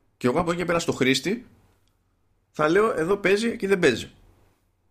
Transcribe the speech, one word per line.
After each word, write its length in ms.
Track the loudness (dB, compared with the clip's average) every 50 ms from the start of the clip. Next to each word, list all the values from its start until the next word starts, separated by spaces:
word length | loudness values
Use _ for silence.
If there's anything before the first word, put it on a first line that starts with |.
| _ _ _
και 100 | _ -2
εγώ 140 | 0 0 0
από 100 | 0 -2
εκεί 100 | -2 -2
και 60 | -2
πέρα 120 | -2 -2 -2
στο 140 | -2 -2 -2
χρήστη 540 | 0 2 2 2 0 0 -4 -4 -6 -8 -14 _ _ _ _ _ _ _ _ _ _ _ _ _ _ _ _ _ _ _ _
θα 180 | _ -2 0 2
λέω, 240 | 2 2 2 0 0
"Εδώ 200 | -2 -2 -2 -2
παίζει 400 | 0 2 2 2 2 0 -2 -4
και 100 | -4 -2
δεν 120 | 0 0 2
παίζει". 320 | 4 2 2 2 -4 -10 -16 _ _ _ _ _ _ _ _ _ _ _ _ _ _ _